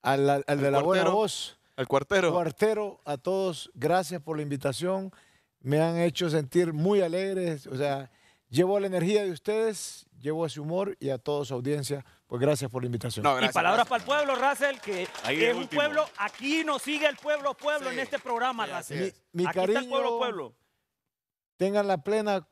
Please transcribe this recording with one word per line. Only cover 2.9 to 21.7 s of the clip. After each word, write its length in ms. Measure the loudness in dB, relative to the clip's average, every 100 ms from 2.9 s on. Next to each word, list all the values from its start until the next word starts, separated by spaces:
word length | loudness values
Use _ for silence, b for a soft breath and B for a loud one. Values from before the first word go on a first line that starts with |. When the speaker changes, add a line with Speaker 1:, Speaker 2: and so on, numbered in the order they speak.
| -8 -8
Speaker 1:
a 100 | -4
todos, 540 | -2 0 0 -4 -12
gracias 460 | -4 2 2 0 -8
por 160 | -6 -6
la 60 |
invitación. 680 | -4 -2 -2 -2 -2 -4 -6 b b b b _
Me 200 | 0 2
han 160 | 2 2
hecho 320 | 0 2 0
sentir 460 | 0 2 2 2
muy 260 | 0 2 4
alegres, 680 | 2 0 -2 -2 -2 -4 -8
o 100 | -4
sea, 340 | -2 -2 -6 b b b _
llevo 280 | 2 4 4
la 80 | 2
energía 380 | 0 2 2
de 60 | 0
ustedes, 760 | -4 -2 0 0 -4 -10 -14 _ -10
llevo 240 | -6 -4
ese 160 | -4 -4
humor 340 | -4 -2 -4 -4
y 80 | -4
a 80 | -4
toda 300 | -2 -2 -2
su 80 |
audiencia, 500 | -4 -2 -2 -2 -8 b b _
pues 120 | 2
gracias 280 | 2 2 -2
por 120 | -4
la 40 | -4
invitación. 360 | -4 -4 0
Speaker 2:
No, 80 | 2
Speaker 3:
Y 40 | 4
Speaker 2:
gracias, 180 | 2
Speaker 3:
palabras 320 | 4 4 4 2
Speaker 2:
gracias. 160 | 0 0
Speaker 3:
para 140 | 0
el 60 | 2
pueblo, 240 | 2 2
Russell, 260 | 2 -2 -2
que 280 | -6 -6 -6 -6
Speaker 4:
Ahí 140 | -4 2
de 100 | 2
Speaker 3:
es 60 |
un 80 | 0
Speaker 4:
último. 180 | -2 0
Speaker 3:
pueblo, 260 | 0 0 -2 -4
aquí 460 | -8 -4 -2 0
nos 180 | 0 -4
sigue 240 | -2 0 0
el 100 | 0
pueblo, 380 | -2 -2 -2
pueblo 340 | -4 -4 -2 -4
Speaker 2:
Sí. 60 |
Speaker 3:
en 60 | -6
este 180 | -6 -6
programa, 480 | -4 -2 -2 -2 -6
Speaker 2:
Sí, 60 |
así 220 | -6 -8
Speaker 3:
Russell. 140 | -6 -6
Speaker 2:
es. 60 | -6 _
Speaker 1:
Mi, 100 | -4
mi 40 | -2
Speaker 3:
Aquí 100 | 0
está 60 | 2
el 40 |
Speaker 1:
cariño, 160 | 2 0
Speaker 3:
pueblo, 280 | -2 0 -2
pueblo. 360 | -4 -4 -10 _ _ _ _ _ _ _ _ _ _ _
Speaker 1:
tengan 300 | 0